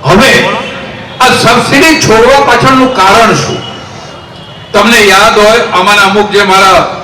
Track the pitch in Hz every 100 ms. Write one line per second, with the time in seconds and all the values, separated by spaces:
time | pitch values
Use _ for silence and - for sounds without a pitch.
0 | - 190 269 - - - - - - -
1 | - - 254 - 233 240 - 277 320 311
2 | - 220 233 269 - 240 262 262 262 -
3 | 220 262 214 165 - - - - - -
4 | - - - - - - - 208 214 233
5 | 202 190 220 208 208 233 226 180 190 208
6 | 196 202 208 196 196 180 254 269 - -